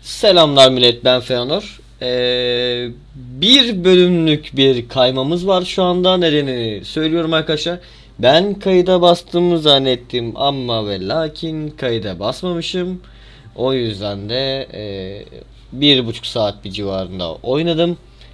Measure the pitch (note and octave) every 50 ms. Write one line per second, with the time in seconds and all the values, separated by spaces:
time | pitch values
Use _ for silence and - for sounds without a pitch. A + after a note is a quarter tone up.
0 | _ - - - - G#3+ F#3 F3 D#3+ D3+ C#3+ C#3 C3+ C3 C3 B2+ B2 A#2+ A#2+ A#2
1 | - B2+ B2+ B2+ A#2+ - C3 A#2+ B2 B2+ D#3 G3 G#3 - - - - - - -
2 | C3 B2+ B2 B2+ B2 B2 B2 B2 B2 B2 B2 A#2+ B2 B2 B2 A#2+ B2 A#2+ A#2+ -
3 | - - - C#3 B2+ B2 B2+ C3 D#3 G#3+ B3+ C#4 B3 A#3 A3 F#3 E3+ F#3 F#3 F3+
4 | F3+ F3+ F3+ E3+ D#3+ D#3+ D3+ D3 D3+ - - C3+ C3+ C3+ C3 A#2+ A#2 A#2+ - C3+
5 | B2+ B2+ C3 C3+ C3 C#3+ E3+ F3 F3 G3 F#3+ F#3 F3+ F3+ - - F#3 F3+ F3 F3+
6 | F3+ F#3 F#3 F#3 F3 E3 D3 D3 C#3+ C3+ B2+ B2 A2+ A2+ G#2+ G2 F#2 - - D#3+
7 | D#3 D#3+ D#3+ E3+ E3 D#3 E3 D#3 D#3 D#3+ D#3+ D3+ - E3+ F3 F3+ - - - -
8 | - - - - A2+ B2 C#3 E3 F#3 G#3 G3 G3+ - G3 F#3 F3+ F3 F3 F#3 F3+
9 | E3+ F3 F3 F3 - - - F3 F3 F3 F3 E3 D3+ D3+ C#3 C3+ C3+ C3 B2+ A#2+
10 | - - - B2+ A#2 A#2 G#2+ - C3 C#3 C#3+ C3+ B2+ A#2+ A#2 A2+ G#2+ G#2 G2+ F#2+
11 | F#2 F#2+ C3+ D#3+ D#3+ D#3 D#3 - - E3 D#3 D#3 D3+ D3+ D3 - C#3+ B2+ A#2 A2+
12 | A2 G#2 F#2 E2+ F#2+ A2 C3 - - F#3 F3 E3+ E3 - - F#3 F3+ F3+ F#3 F3+
13 | - - - - - - - - - - - - A#2 C3 C3+ B2+ A#2+ A2+ G#2 F#2+
14 | G2+ G#2 G2+ G2 G2 G#2 A#2 B2+ C3+ C3+ C3+ C3+ C3 - - F#2+ G#2+ G#2 G2 G2
15 | F#2 F#2+ G2 F2 - - - A#1 - - - - - - - B2+ C#3+ D3 C#3+ B2+
16 | B2 A2+ A2+ - - - - A#2+ G#2+ G2+ G2 - - G#2 F#2 G#2+ G2+ G2 F#2+ F#2+
17 | F#2+ F2 F#2 F#2 F2 E2 D#2+ - - A#2 B2+ D3 E3 E3+ E3 D#3 E3+ E3+ F3 -
18 | - - - _ - -